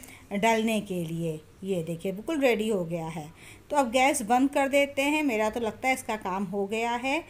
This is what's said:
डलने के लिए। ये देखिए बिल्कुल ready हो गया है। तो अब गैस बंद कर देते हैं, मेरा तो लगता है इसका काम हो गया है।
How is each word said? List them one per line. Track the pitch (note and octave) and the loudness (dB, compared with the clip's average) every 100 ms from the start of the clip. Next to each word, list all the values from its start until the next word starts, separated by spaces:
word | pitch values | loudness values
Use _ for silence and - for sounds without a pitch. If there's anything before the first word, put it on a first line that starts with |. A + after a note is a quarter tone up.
| - - - | -20 -20 -8
डलने | G3+ A3+ A3+ A3 A3 | 0 2 2 2 0
के | G3+ F3+ | -2 -4
लिए। | E3 E3 E3+ D#3 - - | -4 -4 -4 -6 -10 -12
ये | F#3+ F#3 | -4 -4
देखिए | D#3+ E3 G3 | -2 -4 -6
बिल्कुल | F#3+ G#3+ D#4+ | -6 -4 2
ready | C4+ G#3+ A3 | 2 2 2
हो | G#3 | -2
गया | E3 E3+ D#3+ | -2 -4 -6
है। | D#3+ D3+ - - - - | -8 -12 -16 -20 -20 -2
तो | D4 | 0
अब | B3 | 2
गैस | B3+ C4 D4 | 4 4 2
बंद | G3 B3 C4+ | 2 4 4
कर | C#4+ C4+ | 2 2
देते | C#4 C#4 C#4 | 4 2 2
हैं, | C#4+ D4+ | 0 2
मेरा | D4 A3 G#3+ | 2 2 0
तो | A#3+ | 0
लगता | A3 G#3+ C4 | -4 -2 0
है | |
इसका | C4 - G#3+ | 0 -2 -4
काम | G3+ F#3+ F#3+ | -4 -4 -4
हो | G3+ G3 | -4 -4
गया | A3 A#3 | -2 -2
है। | A#3+ C4 D4+ E4 | -2 -2 -2 -4